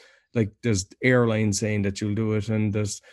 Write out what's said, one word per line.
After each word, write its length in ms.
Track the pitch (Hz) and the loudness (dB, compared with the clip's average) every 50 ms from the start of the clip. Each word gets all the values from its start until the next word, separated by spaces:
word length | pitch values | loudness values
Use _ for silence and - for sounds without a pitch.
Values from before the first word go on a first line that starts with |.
| - - _ _ _ _ - | -18 -20 _ _ _ _ -2
like, 180 | 120 107 98 - _ | -2 -2 -2 -4 _
there's 240 | - 120 107 92 95 _ - - | -2 -2 -2 -2 -2 _ -8 0
airlines 560 | - 127 127 123 120 113 110 107 110 107 101 - | 2 4 4 4 4 2 2 0 0 0 0 -2
saying 240 | 113 107 107 101 | -2 -2 -2 0
that 180 | 98 98 98 - | -2 -2 -2 -4
you'll 140 | 110 104 104 | -4 -4 -2
do 200 | 107 113 107 107 | -2 -2 0 -2
it, 140 | 107 104 110 | -2 -2 -2
and 220 | 110 107 107 107 | -2 0 0 0
there's 280 | 101 107 107 101 - - _ - | 0 -2 -2 -4 -6 -10 _ -20